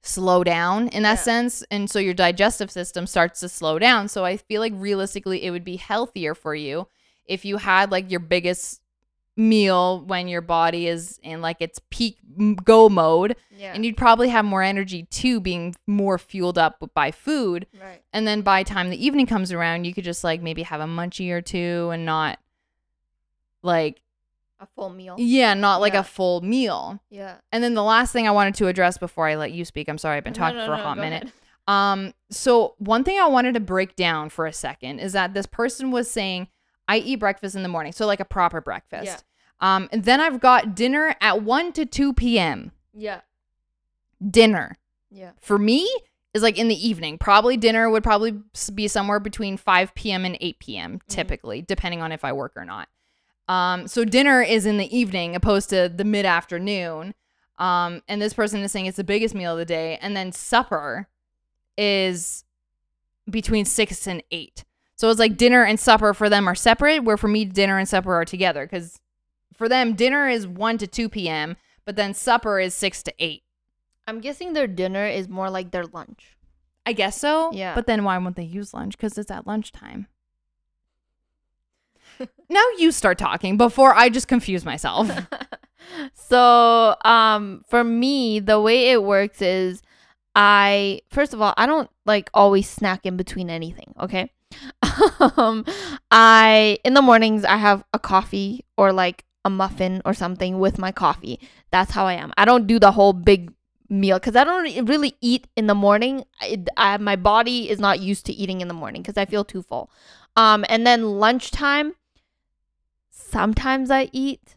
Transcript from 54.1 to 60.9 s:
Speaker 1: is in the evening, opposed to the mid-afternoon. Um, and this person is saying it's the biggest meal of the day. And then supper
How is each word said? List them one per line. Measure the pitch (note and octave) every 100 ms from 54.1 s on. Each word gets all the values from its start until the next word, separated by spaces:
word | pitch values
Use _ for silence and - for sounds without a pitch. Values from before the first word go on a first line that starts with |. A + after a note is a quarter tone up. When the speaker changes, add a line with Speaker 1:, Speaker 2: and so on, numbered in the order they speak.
| B3 C#4+ C4
Speaker 1:
is | G#3 A3+ G3+
in | G#3
the | G3 A#3+
evening, | A3+ F#3 E3+ F3
opposed | G#3+ G3 -
to | F#3+ F3+
the | F3
mid-afternoon. | G#3 G#3 G3 E3+ - F3 F#3+ G3+ F3 D#3+ F3 - _ _ _ _
Um, | F3+ F3+ F3 F3 -
and | G#3
this | G#3 G#3
person | G#3 G3+
is | G3
saying | G#3 F#3
it's | F#3+
the |
biggest | F#3 G#3 A3+
meal | G#3 F3
of | E3
the | E3+
day. | E3 D#3+ D#3+
And | G3 G3+
then | F#3
supper | F3+ - A#3 A#3+ E3 D3